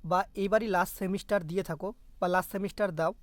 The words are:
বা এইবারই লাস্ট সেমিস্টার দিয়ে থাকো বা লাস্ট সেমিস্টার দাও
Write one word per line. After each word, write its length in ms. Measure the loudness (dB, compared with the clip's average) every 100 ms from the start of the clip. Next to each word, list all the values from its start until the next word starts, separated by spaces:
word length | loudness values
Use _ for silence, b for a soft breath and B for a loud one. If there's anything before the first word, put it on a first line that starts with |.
| 2
বা 80 | 0 0 -2
এইবারই 260 | 2 2 2 2
লাস্ট 180 | 0 -2
সেমিস্টার 380 | -2 -2 0 0 0
দিয়ে 120 | -4 -4
থাকো 200 | -6 -6 -10 -20 -2
বা 80 | 2 2
লাস্ট 140 | 0 -4
সেমিস্টার 320 | -4 0 -2 2
দাও 120 | 0 -2